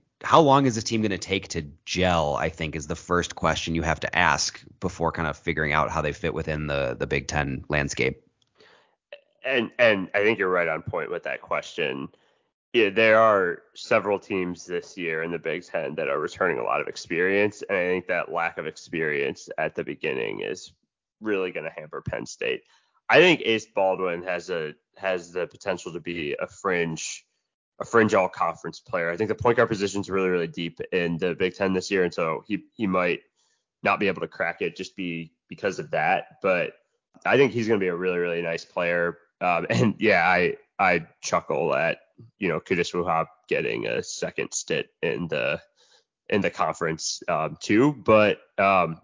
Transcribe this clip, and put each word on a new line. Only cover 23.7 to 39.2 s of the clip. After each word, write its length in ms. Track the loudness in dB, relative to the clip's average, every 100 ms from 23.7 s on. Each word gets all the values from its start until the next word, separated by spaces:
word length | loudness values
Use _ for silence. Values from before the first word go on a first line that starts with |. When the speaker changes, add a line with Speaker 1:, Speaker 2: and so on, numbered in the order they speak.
| 0 0 2 0 -2
Speaker 2:
has 260 | -4 -4 -4
a, 240 | -6 -6 -10 _ -8
has 360 | -4 -4 -4
the 140 | -6 -6
potential 460 | -6 -6 -6 -6
to 60 | -10
be 360 | -8 -6 -6 -6
a 80 | -8
fringe, 800 | -6 -2 0 0 -4 -8 -10 _ _ _ _ _ -12
a 60 | 2
fringe 260 | 4 6
all-conference 680 | 4 2 0 -2 -2 -8 -12
player. 300 | -8 -4 -2
I 60 | -2
think 120 | -2
the 60 |
point 220 | 0 2 4
guard 140 | 2
position 320 | 2 -2 -4
is 80 | -4
really, 180 | 0 0
really 200 | 0 -2
deep 320 | -6 -8 -8 -4
in 240 | -2 0 0
the 180 | -2
Big 200 | 0 -2
Ten 180 | 0 0
this 180 | 0 0
year, 140 | 0
and 80 | 0
so 320 | 0 -2 -4 -6
he, 180 | -8 -8
he 120 | -4 0
might 340 | 2 0 -2 _ _ _ _ _ _
not 160 | 0 2
be 100 | 0
able 120 | -2
to 60 | -6
crack 320 | -6 -6 -4
it 160 | -6 -6
just 180 | -14 -8
be, 360 | -8 -8 -10 _ -20
because 300 | -6 -6 -4
of 140 | -4
that. 500 | -2 0 0 -2 -4
But 300 | 0 0 -2 -8 _ _ _ -8
I 140 | 2 4
think 140 | 4
he's 160 | 2 0
gonna 120 | 2
be 80 | 0
a 80 | -2
really, 220 | -2 -2
really 240 | -2 -2
nice 240 | -4 -6 -6
player. 500 | -4 0 0 0 -4